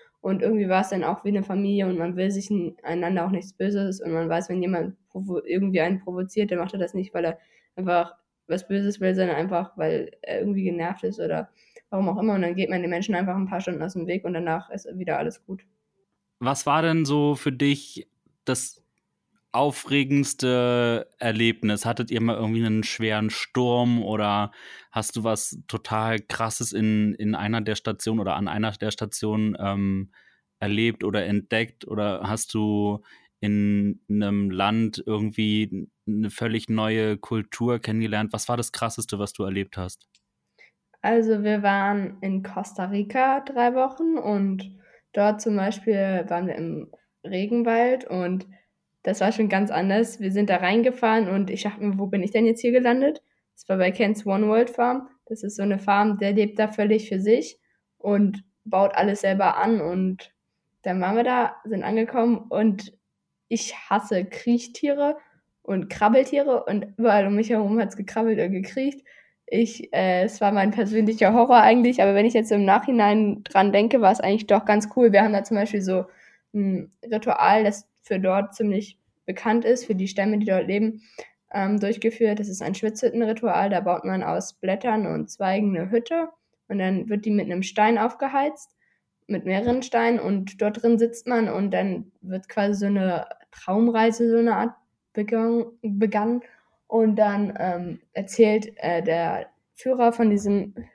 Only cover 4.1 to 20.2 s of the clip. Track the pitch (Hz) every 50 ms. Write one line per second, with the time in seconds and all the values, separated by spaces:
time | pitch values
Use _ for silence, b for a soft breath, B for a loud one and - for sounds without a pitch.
4.1 | 160 165 165 160 165 170 180 - 180 185 180 185 185 170 165 185 - _ _ _
5.1 | - 190 196 196 180 165 - - 165 190 196 196 185 170 156 175 196 185 - 180
6.1 | 180 180 190 190 - 214 208 202 180 175 175 190 - 196 175 175 - 185 190 -
7.1 | - 175 170 160 165 b b b b b b b b - 185 180 180 170 175 -
8.1 | - _ _ _ _ _ _ - 160 185 - - 196 196 202 202 202 - 190 185
9.1 | 185 185 190 175 156 147 165 190 185 170 185 - - 190 160 160 160 147 - -
10.1 | - _ - - - - - 208 202 196 190 180 175 165 165 175 190 - - 185
11.1 | 202 - 165 165 165 156 - - b b b b b b b b 208 190 190 180
12.1 | 190 208 208 220 202 190 175 170 175 190 185 - 185 180 175 175 175 175 202 220
13.1 | 196 175 190 185 180 196 190 185 190 175 190 185 175 147 156 185 - 185 165 180
14.1 | 175 190 - 175 180 165 175 170 160 180 185 - 175 196 - - - 185 185 170
15.1 | 151 139 143 - 202 - _ - 190 190 _ _ _ _ _ _ _ _ _ _
16.1 | _ _ _ _ _ - 120 127 143 - - 147 143 160 160 165 160 165 156 139
17.1 | 147 147 147 147 147 135 - 147 131 127 139 143 143 139 - - - - - _
18.1 | _ _ _ _ _ _ - - 254 - - - - _ _ _ _ _ _ _
19.1 | _ _ _ _ _ _ _ _ - 120 143 147 131 - - - 135 143 139 135
20.1 | 143 143